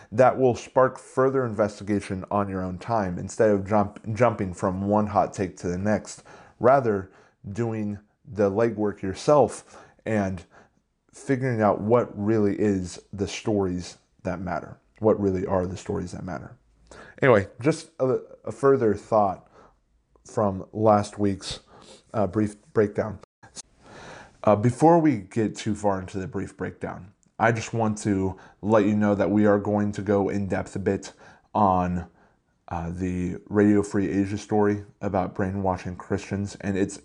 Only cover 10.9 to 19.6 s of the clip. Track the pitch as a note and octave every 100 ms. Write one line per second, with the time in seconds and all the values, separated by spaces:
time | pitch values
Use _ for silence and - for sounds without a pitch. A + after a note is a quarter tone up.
10.9 | _ _ - - C3 C3 A2+ G#2 - G#2
11.9 | A#2+ G#2+ G2+ G2+ A2 G2+ - G#2 G2 F2+
12.9 | - - G2 F#2+ - - G#2 F#2+ F2+ E2+
13.9 | - _ _ F#2 F2+ F2+ E2 - - _
14.9 | - G#2+ G2+ G2 F#2 F#2 F#2+ F2+ F2+ -
15.9 | F#2 F2+ - F#2 C#2+ - - _ _ _
16.9 | - - - C3+ G#2 G2 - B2+ D#3+ -
17.9 | - C3 A#2 - - - A2 C#3 C3+ A2+
18.9 | G2+ - A2 G2+ F2 - _